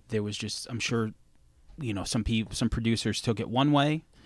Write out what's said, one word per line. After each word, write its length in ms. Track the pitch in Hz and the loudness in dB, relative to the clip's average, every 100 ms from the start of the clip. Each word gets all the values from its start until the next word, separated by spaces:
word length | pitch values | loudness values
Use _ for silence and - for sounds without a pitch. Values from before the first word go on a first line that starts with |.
| - | -4
there 140 | 110 | -2
was 140 | 104 107 | -2 -4
just, 300 | 107 - - | -6 -6 -6
I'm 80 | 120 | -4
sure, 320 | - 117 110 - _ - _ _ - - | 0 0 0 -4 _ -20 _ _ -20 -8
you 140 | 127 | -4
know, 100 | 101 | -4
some 200 | 85 123 | -2 -2
peop-, 280 | 104 113 107 | 0 0 0
some 140 | - 117 | 0 0
producers 520 | - 113 113 117 101 | 2 2 2 0 -2
took 180 | - 107 | 0 -2
it 80 | - | 0
one 240 | 117 147 | 2 4
way, 320 | 147 143 156 - - | 4 4 0 -6 -20